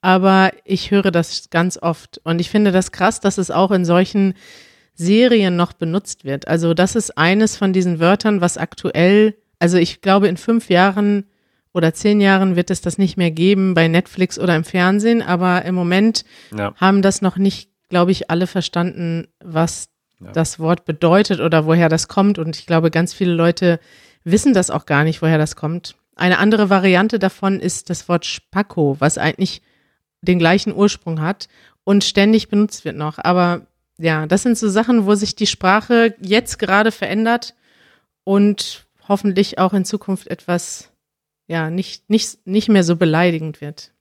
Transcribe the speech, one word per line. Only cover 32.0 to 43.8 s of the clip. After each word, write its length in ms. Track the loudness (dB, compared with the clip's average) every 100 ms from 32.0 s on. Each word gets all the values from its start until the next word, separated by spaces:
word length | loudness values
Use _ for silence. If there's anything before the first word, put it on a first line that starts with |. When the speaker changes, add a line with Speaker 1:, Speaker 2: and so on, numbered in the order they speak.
Speaker 1:
ständig 460 | 2 2 2 2 2
benutzt 340 | 0 0 -4 -12
wird 120 | -8
noch. 200 | -10 -6
Aber 480 | 0 2 2 -2 -8 _ _ _
ja, 300 | -2 -2 0
das 160 | 0
sind 140 | 0 0
so 120 | 0
Sachen, 360 | 0 2 2 2
wo 100 | 0
sich 200 | -2 -4
die 120 | -4
Sprache 680 | -2 0 0 2 2 2 -2
jetzt 400 | -2 -2 -2 -8
gerade 320 | 0 2 0
verändert 640 | -2 -6 -2 -2 -2 -6 _ _ _ _ _ _ _ -2
und 600 | 2 2 0 -8 -12 _ _ -4
hoffentlich 500 | -2 0 0 -2 0
auch 160 | 0
in 120 | 0 -2
Zukunft 420 | -6 -6 -8 -8
etwas, 640 | -14 -4 -4 -4 -16 -18 _ _ _ _ _ _
ja, 220 | -6 -4
nicht, 360 | -6 -8 -12 _
nicht, 360 | -2 -2 -12 -4
nicht 240 | -2 2
mehr 140 | 2
so 120 | 2 0
beleidigend 640 | 0 2 0 -2 -8 -12
wird. 300 | -14 -16